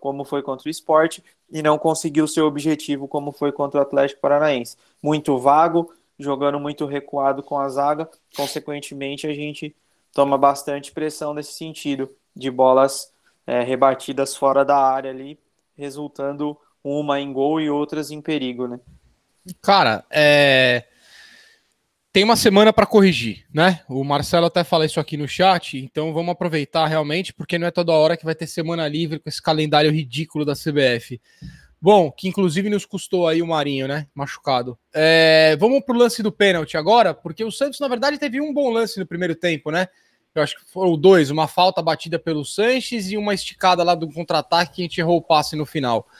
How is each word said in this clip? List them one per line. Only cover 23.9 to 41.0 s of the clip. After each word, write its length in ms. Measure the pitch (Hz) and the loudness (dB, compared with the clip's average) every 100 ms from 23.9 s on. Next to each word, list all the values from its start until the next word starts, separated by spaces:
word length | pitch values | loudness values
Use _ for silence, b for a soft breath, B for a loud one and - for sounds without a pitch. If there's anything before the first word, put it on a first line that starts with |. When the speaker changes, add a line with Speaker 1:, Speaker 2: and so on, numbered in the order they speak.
| 131 | -6
Speaker 2:
Marcelo 420 | 139 143 143 175 170 | -2 -2 0 2 2
até 180 | 180 | 0
fala 220 | 170 170 156 | 0 0 0
isso 140 | 165 | -2
aqui 180 | 147 151 | -6 -6
no 100 | 143 | -8
chat, 500 | - 185 175 - 131 | 0 2 2 -2 -12
então 360 | 131 - 156 | -10 -6 -6
vamos 180 | 156 175 | -4 -4
aproveitar 540 | 170 180 156 139 165 156 | -4 -4 -4 -2 0 0
realmente, 480 | 160 147 160 190 | 0 -2 -4 -6
porque 240 | - 151 170 | -12 -8 -4
não 80 | 175 | -2
é 60 | |
toda 220 | 170 170 | -2 2
hora 220 | 160 156 170 | 4 4 0
que 100 | 160 | -4
vai 100 | 160 | -6
ter 100 | 156 | -6
semana 420 | - 160 165 156 | -6 -4 -4 -4
livre 320 | 151 165 151 | -4 -4 -6
com 80 | - | -10
esse 140 | - | -6
calendário 500 | - 156 151 147 151 | -2 0 2 4 4
ridículo 540 | 156 135 123 160 151 147 | 2 -4 -8 -8 -4 -4
da 100 | 139 | -4
C 160 | 160 | -2
B 100 | 147 | 2
F. 400 | 135 120 - 120 B B B B B _ | 2 0 -4 -16 B B B B B _
Bom, 300 | 165 208 160 | 4 6 4
que 160 | - 185 | -2 -6
inclusive 420 | 180 185 156 202 | 0 0 0 -2
nos 160 | 208 - | -4 -6
custou 420 | 190 - 185 170 | -12 -6 -2 0
aí 140 | 160 | 0
o 60 | 170 | 0
Marinho, 400 | 160 143 135 135 | -2 -2 -4 -4
né? 200 | 147 143 | -6 -8
Machucado. 640 | - 139 - - 131 123 117 _ | -10 -10 -8 -2 -2 -2 -12 _
É, 640 | 156 160 165 160 160 160 151 | 2 4 6 8 8 6 4
vamos 240 | 214 269 | 2 2
pro 160 | 269 240 | 0 2
lance 240 | 240 233 | 2 2
do 100 | 214 | -4
pênalti 460 | - 202 175 151 165 | 2 2 2 -2 -4
agora, 360 | 156 233 196 | 2 4 4
porque 300 | 156 175 165 | 0 -10 -8
o 80 | 220 | -8
Santos, 280 | - 285 - | -4 -6 -4
na 80 | 277 | -6
verdade, 320 | 247 269 294 | -2 -2 -2
teve 200 | 294 254 | -4 -4
um 140 | 302 | -4
bom 160 | 285 277 | -2 0
lance 300 | 226 226 196 | 0 -2 -6
no 60 | 185 | -8
primeiro 300 | 170 180 160 | -6 -4 -2
tempo, 360 | 180 156 151 | -2 -4 -4
né? 160 | 160 185 _ _ _ _ - | -4 -4 _ _ _ _ -4
Eu 80 | |
acho 140 | 147 - | -2 -4
que 120 | _ | _
foram 240 | 180 185 | -2 0
dois, 360 | 160 | 4